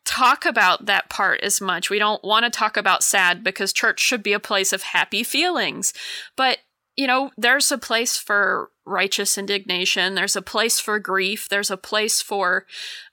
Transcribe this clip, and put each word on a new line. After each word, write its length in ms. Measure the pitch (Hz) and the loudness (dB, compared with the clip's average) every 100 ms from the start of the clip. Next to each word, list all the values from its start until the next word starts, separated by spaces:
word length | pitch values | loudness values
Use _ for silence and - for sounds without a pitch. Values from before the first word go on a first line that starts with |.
talk 420 | - - 254 285 349 | -6 2 4 4 2
about 400 | 233 190 175 202 | 4 4 4 2
that 240 | 190 - | 0 0
part 300 | - 190 - | -2 0 0
as 180 | 202 - | 0 -2
much. 300 | 190 170 - | -2 -4 -2
We 80 | 208 | 0
don't 240 | 214 214 | 0 0
wanna 260 | - 214 233 | 0 2 2
talk 280 | - 214 214 | 0 0 0
about 260 | 190 180 | 2 2
sad 400 | - 202 180 180 | 2 4 4 2
because 300 | 202 - 190 | -2 -4 -2
church 260 | - 226 - | 0 0 2
should 240 | - 240 | 0 0
be 100 | 202 | 0
a 80 | 202 | -2
place 320 | - 202 190 | 0 0 0
of 120 | 190 | -2
happy 400 | - 175 - 208 | 0 0 0 -2
feelings. 680 | 233 269 349 320 180 - 196 - - - - - | -2 0 0 0 -2 -2 -4 -6 -12 -12 -12 -2
But 220 | 262 - _ _ _ - | 0 0 _ _ _ -4
you 100 | 269 | 2
know, 240 | 262 277 - | 2 0 -2
there's 360 | 240 269 269 | 2 4 2
a 60 | 277 | 0
place 380 | - 226 240 - | -2 -2 0 -4
for 540 | - 202 190 - - _ - | -2 0 2 0 -4 _ -6
righteous 500 | 185 196 - 202 - | -2 0 0 -2 -2
indignation. 760 | 196 202 196 180 185 196 185 | -2 -4 -2 -2 0 0 0
There's 220 | 190 196 208 | 0 -2 -2
a 60 | |
place 360 | 190 220 226 - | -2 -2 0 0
for 200 | - 214 | -2 -4
grief. 500 | 202 190 190 208 - | -2 0 0 -4 -4
There's 220 | 202 202 | -2 -2
a 60 | 190 | -6
place 460 | - 214 214 - | -2 -2 0 -2
for, 440 | - 202 180 185 - - - - - | -2 -2 0 0 -4 -14 -14 -14 -16